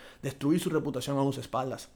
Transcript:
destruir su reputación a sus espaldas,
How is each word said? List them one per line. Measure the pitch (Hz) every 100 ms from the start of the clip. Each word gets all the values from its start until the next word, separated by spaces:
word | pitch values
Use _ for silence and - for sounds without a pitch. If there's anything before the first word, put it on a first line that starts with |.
| - -
destruir | 139 - 143 170
su | 175
reputación | 156 143 131 139 139
a |
sus | 139 135
espaldas, | 131 123 131 107 -